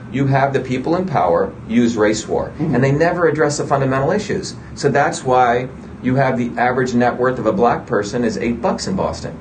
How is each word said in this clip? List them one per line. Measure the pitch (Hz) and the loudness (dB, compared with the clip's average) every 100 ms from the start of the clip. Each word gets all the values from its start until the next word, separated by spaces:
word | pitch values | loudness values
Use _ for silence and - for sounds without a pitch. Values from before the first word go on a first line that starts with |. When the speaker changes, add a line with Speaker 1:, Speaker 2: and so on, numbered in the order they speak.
| - | -8
Speaker 1:
you | 131 139 | -2 2
have | 135 135 | 2 2
the | 131 | 0
people | - 123 151 170 | -2 -2 0 -2
in | 185 | 0
power | 131 87 85 - - - | 0 2 2 0 -4 -2
use | 113 117 101 | 2 2 4
race | 104 107 - | 2 2 -2
war, | 78 - - | -4 -4 -4
Speaker 2:
Mm-hmm. | 160 123 | -2 2
Speaker 1:
and | |
they | 135 | 2
never | 143 170 175 165 | 4 2 2 0
address | 143 147 147 | 2 0 0
the | 139 | -2
fundamental | 139 135 135 143 | 0 0 0 0
issues. | 202 - 92 - - - - | 0 -2 -4 -6 -10 -14 -2
So | 143 | 0
that's | 131 151 160 | 2 2 -2
why | 135 127 123 120 131 - - - | 0 4 4 2 -2 -10 -16 -6
you | 123 127 | 0 2
have | 131 120 | 2 0
the | 120 - | -2 0
average | 120 123 123 | 0 2 0
net | 120 123 117 | 2 2 2
worth | 127 127 | 0 2
of | 107 | 0
a | |
black | 98 117 151 - | 2 2 2 0
person | 104 104 123 | -2 -2 -2
is | 120 98 | -2 -2
eight | 117 117 | -2 -2
bucks | 190 190 - | -2 -2 -4
in | 95 | -2
Boston. | 78 - - - | -2 -4 -10 -12